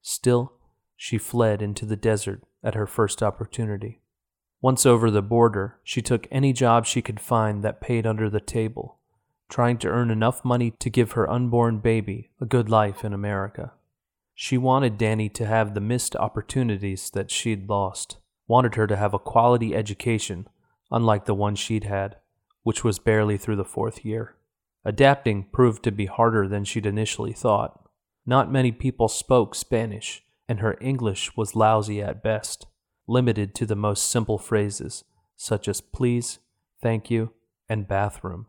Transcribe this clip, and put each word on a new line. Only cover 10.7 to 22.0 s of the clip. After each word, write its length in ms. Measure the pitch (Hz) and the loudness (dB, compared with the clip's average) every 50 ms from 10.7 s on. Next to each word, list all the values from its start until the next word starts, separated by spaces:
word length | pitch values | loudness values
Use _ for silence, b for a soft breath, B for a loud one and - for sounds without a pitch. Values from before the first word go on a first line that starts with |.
to 180 | 110 _ - 123 | -4 _ -6 -2
give 240 | 107 127 120 107 - | 2 2 0 2 2
her 160 | 120 104 73 | 0 0 0
unborn 500 | 107 123 127 120 117 120 117 117 113 107 | 0 0 0 0 2 2 2 2 0 0
baby 500 | 104 120 113 113 107 101 95 113 110 _ _ _ | 0 0 0 0 0 -4 -8 -10 -10 _ _ _
a 60 | 135 | -6
good 240 | 110 - 123 113 107 | 0 0 0 2 4
life 340 | 113 110 107 101 98 - - | 4 4 4 4 0 -6 -8
in 80 | 107 101 | -6 -6
America. 600 | 98 101 104 104 98 95 101 - - - - _ _ _ _ _ _ _ _ _ _ _ _ _ - | -4 -4 -2 -2 -2 -4 -6 -8 -12 -14 -14 _ _ _ _ _ _ _ _ _ _ _ _ _ -12
She 160 | - - 131 | -6 -2 0
wanted 420 | 127 127 131 131 135 139 123 107 104 | 0 2 2 2 4 2 0 0 0
Danny 300 | 113 107 110 107 107 104 | 0 0 0 0 -2 -4
to 160 | - - 113 | -4 -4 -4
have 280 | 104 113 113 110 104 101 | 0 2 0 0 0 -2
the 60 | 104 | -4
missed 340 | 101 107 120 127 - - - | -2 -2 -2 -2 -2 -4 -4
opportunities 960 | - - 107 - 113 104 _ - 135 127 117 107 95 101 101 95 95 - - | -4 -4 -4 -4 -8 -10 _ -2 0 0 0 -2 -2 -4 -6 -6 -6 -8 -8
that 180 | - 113 95 - | -6 -6 -6 -4
she'd 400 | - - - 120 110 98 95 98 | -4 -4 -2 -2 -4 -4 -2 -2
lost, 500 | 107 101 98 92 95 - - _ - - _ _ _ _ _ | 0 0 0 -2 -4 -8 -12 _ -14 -20 _ _ _ _ _
wanted 300 | _ 113 123 127 120 107 | _ 4 4 4 4 2
her 100 | - 110 | 0 0
to 100 | 104 107 | 0 0
have 160 | 98 104 104 101 | 0 0 0 -2
a 60 | 101 | -2
quality 560 | - - - 117 117 120 123 120 113 113 - | -6 2 2 4 6 6 4 4 2 0 -2
education, 720 | 98 107 104 104 _ - 120 113 107 - - 101 87 101 _ _ _ _ _ _ _ _ _ - | -2 -4 -4 -8 _ -2 -2 -2 -2 -2 -6 -8 -10 -10 _ _ _ _ _ _ _ _ _ 0
unlike 320 | 117 117 113 107 101 - | 2 4 4 2 2 2
the 100 | - 107 | -2 -2
one 220 | 98 104 104 104 | 0 0 -2 -2
she'd 260 | 101 - - 113 107 101 | -4 -4 -4 -4 -4 -2
had, 360 | 101 101 98 | -4 -4 -4